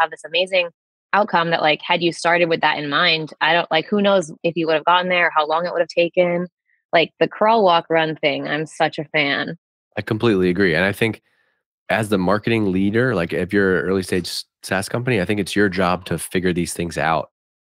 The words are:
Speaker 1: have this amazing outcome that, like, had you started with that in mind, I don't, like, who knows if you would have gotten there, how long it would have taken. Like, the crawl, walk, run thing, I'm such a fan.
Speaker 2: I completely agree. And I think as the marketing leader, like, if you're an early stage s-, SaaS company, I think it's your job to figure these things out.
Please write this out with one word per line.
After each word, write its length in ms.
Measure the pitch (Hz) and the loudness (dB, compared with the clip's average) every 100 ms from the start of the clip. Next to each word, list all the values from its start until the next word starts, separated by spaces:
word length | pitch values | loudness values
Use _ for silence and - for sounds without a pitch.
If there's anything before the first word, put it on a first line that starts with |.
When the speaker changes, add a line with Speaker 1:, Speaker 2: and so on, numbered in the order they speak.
Speaker 1:
have 100 | 160 | -2
this 140 | 160 | -4
amazing 460 | 151 165 185 185 175 - _ _ _ | -6 -2 0 0 -2 -6 _ _ _
outcome 380 | 196 208 175 170 | 0 2 2 2
that, 120 | 165 | 2
like, 180 | 160 151 | 2 0
had 220 | - 175 | 0 0
you 100 | 170 | 0
started 360 | 156 170 170 170 | 0 2 2 2
with 120 | 165 | 2
that 140 | 151 151 | 0 0
in 120 | 147 | -2
mind, 440 | 143 175 160 156 - | 0 2 0 -4 -2
I 120 | 151 | 0
don't, 180 | 170 - | 2 2
like, 160 | 160 160 | -2 0
who 160 | 208 | 0
knows 300 | 202 196 156 - | 2 2 0 -4
if 140 | 170 165 | -4 -2
you 100 | 160 | 0
would 80 | |
have 100 | 156 | 0
gotten 260 | 147 180 180 | 2 2 2
there, 200 | 180 170 | 0 0
how 140 | 156 151 | 0 0
long 180 | 156 | -2
it 80 | 175 | -2
would 80 | 170 | -4
have 80 | 165 | -2
taken. 600 | - 170 180 175 175 180 _ _ _ _ | 0 0 2 0 0 -4 _ _ _ _
Like, 200 | 170 151 - | 0 0 0
the 80 | 160 | -2
crawl, 340 | - 214 226 | 2 2 4
walk, 240 | 190 170 165 | 4 4 2
run 280 | 165 160 156 | 0 0 -2
thing, 320 | 151 139 143 | -2 -2 -4
I'm 180 | 151 156 | -6 -6
such 320 | - 156 - | -2 -2 -2
a 60 | |
fan. 520 | 151 156 143 135 143 165 _ _ _ - | -6 -2 -2 -2 -4 -10 _ _ _ -10
Speaker 2:
I 60 | |
completely 480 | - 110 117 98 90 | -4 0 2 2 2
agree. 240 | 90 98 | 2 2
And 100 | 78 | 2
I 80 | 95 | 0
think 300 | 104 113 104 _ _ _ _ _ _ - | 0 -2 -4 _ _ _ _ _ _ -4
as 200 | 98 107 | -4 0
the 100 | 101 | 0
marketing 540 | 90 104 113 113 104 | 2 0 0 0 0
leader, 420 | 92 101 113 127 | 0 0 0 0
like, 180 | 101 85 | 0 -2
if 200 | 78 90 | -2 0
you're 260 | 101 98 90 | 2 2 2
an 80 | 82 | 0
early 160 | 95 | -2
stage 240 | 92 95 85 | -2 -4 -4
s-, 180 | - - _ | -8 -14 _
SaaS 240 | - 95 98 | -6 -4 -4
company, 320 | 117 123 113 | -4 -2 -2
I 40 | |
think 140 | 87 104 | 0 -2
it's 160 | 95 | -2
your 140 | 98 104 | 0 0
job 360 | 90 90 90 - | 2 0 -2 -4
to 120 | 82 | -8
figure 340 | - 95 90 | -4 -2 -2
these 220 | 87 85 | -2 -4
things 240 | - 85 76 | -4 -6 -4
out. 320 | 76 78 - _ _ _ _ | -2 -2 -4 _ _ _ _